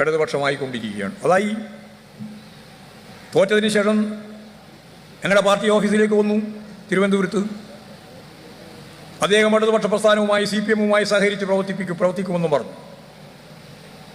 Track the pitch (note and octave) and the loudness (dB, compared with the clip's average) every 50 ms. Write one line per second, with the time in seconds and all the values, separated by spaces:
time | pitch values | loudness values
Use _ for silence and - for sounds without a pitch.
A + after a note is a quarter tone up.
0 | C#3+ D#3 D#3+ D#3 D#3 D3+ - C#3 C#3+ C#3 C#3+ C3+ C#3 C3 B2 A#2 A2 G#2+ G2+ G#2 | -2 0 0 0 -2 -2 -2 -2 -2 -2 -2 -4 -6 -6 -6 -8 -8 -8 -6 -6
1 | G2 G2 G2 - - D3 F3+ F#3+ G#3 G#3 G#3+ - - - - - - - - - | -6 -8 -6 -4 0 0 2 2 0 -2 -4 -6 -8 -12 -16 -18 -20 -20 -20 -20
2 | - - - - G#3+ - - - - - - - - - - - - - - - | -20 -20 -18 -16 -16 -16 -16 -18 -20 -20 -20 -20 -20 -20 -20 -20 -20 -20 -20 -20
3 | - - - - - - - D3+ F#3+ F#3+ G#3+ G#3+ G#3 G#3+ G#3+ G#3 G3 G#3 G#3+ G#3+ | -20 -20 -20 -20 -18 -2 0 2 2 4 2 2 2 2 2 2 2 2 2 0
4 | G#3+ G#3+ - - - - - - - - - - - - - - - - - - | 0 -2 -6 -10 -14 -16 -18 -20 -20 -20 -20 -20 -20 -20 -20 -20 -20 -20 -20 -20
5 | - - - - - E3 G3 G3+ F#3+ G3+ G3+ G3 A3+ G#3+ G#3 G#3 G3+ G#3 G3+ G#3+ | -20 -20 -12 -6 -2 2 2 4 4 4 2 2 2 2 2 2 2 2 2 2
6 | G#3+ G#3+ G#3+ G#3 G#3 G#3 G#3 G#3+ G#3+ - - - - - - - - - F3+ F#3 | 2 4 2 2 2 2 0 -2 -2 -4 -8 -14 -16 -18 -20 -20 -6 -2 0 0
7 | G3+ G3+ G3 G3 F#3+ F3 - F#3+ G3+ A3 - - - - - - - - - - | 2 2 2 0 0 0 -2 -4 -4 -4 -8 -12 -14 -18 -20 -20 -20 -20 -20 -20
8 | - - - - - - - - - - - - - - - - - - - - | -20 -20 -20 -20 -20 -20 -20 -20 -20 -20 -20 -20 -20 -20 -20 -20 -20 -20 -20 -20
9 | - - - - D3+ E3+ G3+ G#3+ G#3+ G#3+ G#3+ G#3+ A3 A3 A3 G#3+ G#3+ G3+ G#3 G3+ | -20 -20 -6 -4 0 2 4 4 6 4 4 4 4 2 2 2 2 0 0 2
10 | G#3+ G#3+ G#3+ G#3+ G#3 G3+ G#3 G#3 G#3 G3+ G3+ G#3+ G#3 G#3+ A3 G#3+ G#3 G#3 G#3 G#3 | 4 4 4 4 4 2 2 0 0 0 -2 -2 0 0 0 0 2 2 2 2
11 | G#3 - G#3 G3+ G3 G3+ G#3 G3 G3+ F#3+ G3 G3 F#3+ G3 F#3+ G3+ F#3+ F3 E3+ E3+ | 2 2 2 2 2 0 0 -2 -2 0 0 0 0 -2 -6 -6 -6 -6 -2 0
12 | F3+ F3+ F3 G3+ F#3+ G3 F3+ F3 E3+ D#3 D3 B2+ G#2+ F#2+ - - - - - - | 0 0 0 -2 -4 -4 -2 -2 0 0 0 0 -2 -4 -12 -18 -20 -20 -20 -20
13 | - - - - - - - - - - - - - - - - - - - - | -20 -20 -20 -20 -20 -20 -20 -20 -20 -20 -20 -20 -20 -20 -20 -20 -20 -20 -20 -20
14 | - - | -20 -20